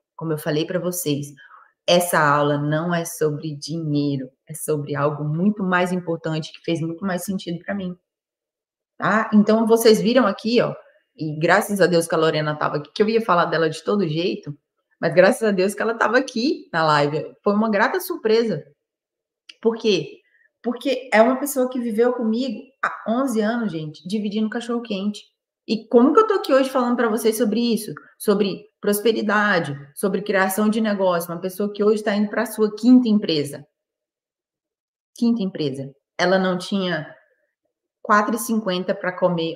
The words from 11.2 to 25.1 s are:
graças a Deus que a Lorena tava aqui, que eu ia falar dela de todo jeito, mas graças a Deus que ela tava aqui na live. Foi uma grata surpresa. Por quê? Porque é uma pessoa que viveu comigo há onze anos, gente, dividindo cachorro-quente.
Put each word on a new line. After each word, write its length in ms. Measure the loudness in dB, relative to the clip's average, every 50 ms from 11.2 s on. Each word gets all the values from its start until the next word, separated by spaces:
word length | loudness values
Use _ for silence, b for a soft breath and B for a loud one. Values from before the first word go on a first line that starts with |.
| -8 -8 -6 -2
graças 400 | 2 2 4 4 2 0 2 2
a 80 | 4
Deus 200 | 4 4 2 2
que 80 | 2 0
a 20 |
Lorena 400 | 2 2 2 2 0 -2 -2 -2
tava 180 | -2 -2 -2 -2
aqui, 160 | -4 -6 -4 -2
que 80 | 0
eu 60 | 0
ia 140 | 2 2 0
falar 240 | 2 2 2 2 2
dela 240 | 2 2 0 0 0
de 120 | -2 -4 -4
todo 200 | -2 0 0 0
jeito, 480 | 0 -2 -2 -2 -2 -4 -6 -8 -12 -16 -16 _ _ _ _ _ _ _ -4
mas 140 | -4 2 4
graças 300 | 6 6 6 4 2 0
a 80 | 0
Deus 220 | 2 2 0 0 -2
que 80 | -2
ela 120 | -4 -2 0
tava 240 | 0 0 2 2
aqui 500 | 0 0 -2 -4 -2 -2 -2 -2 -4 -6 -6 -2
na 100 | 0 2
live. 500 | 4 4 4 2 0 -2 -4 -6 -8 -10 _
Foi 120 | -2 0 2
uma 160 | 2 2 2
grata 320 | 2 2 0 0 0 -4
surpresa. 640 | -6 -6 -8 -4 0 2 2 2 2 0 -2 -6 -8 -12 _ _ _ _ _ _ _ _ _ _ _ _ _ _ _ -20 -8 _ -2
Por 140 | -2 -2
quê? 420 | 0 0 0 0 0 0 -4 -12 b b b b b b b b _
Porque 480 | -6 -6 -6 -4 -2 -2 -2 -4 -2 2 4
é 80 | 4
uma 160 | 4 4 2
pessoa 320 | -2 -4 -4 -2 -2 -2 -2
que 100 | -4 -6
viveu 320 | -6 -2 0 2 2 2
comigo 480 | 0 0 -2 -2 -2 -2 -2 -4 -6 -10 -12 -20 _ _ -8
há 220 | -8 -8 -6 -4
onze 320 | -2 -2 0 0 0 0 0
anos, 320 | 0 0 0 -2 -2 -4
gente, 340 | -4 -6 -8 -10 -12 -12 -10
dividindo 440 | -6 -4 -4 -4 -2 -2 -2 -2 -2
cachorro-quente. 760 | -4 -6 -6 -4 -6 -6 -4 -6 -6 -4 -4 -4